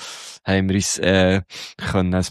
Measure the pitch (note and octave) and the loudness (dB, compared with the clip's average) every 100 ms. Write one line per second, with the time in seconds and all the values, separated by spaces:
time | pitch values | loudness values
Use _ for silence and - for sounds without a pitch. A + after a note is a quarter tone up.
0 | - - - - - F#2+ F#2+ G2 - - | -12 -16 -18 -10 -2 0 2 0 0 0
1 | F2+ F#2+ F#2 F#2+ - - - - - G2 | 2 4 4 2 -2 -12 -18 -10 -4 0
2 | F2+ F#2 - | 0 0 0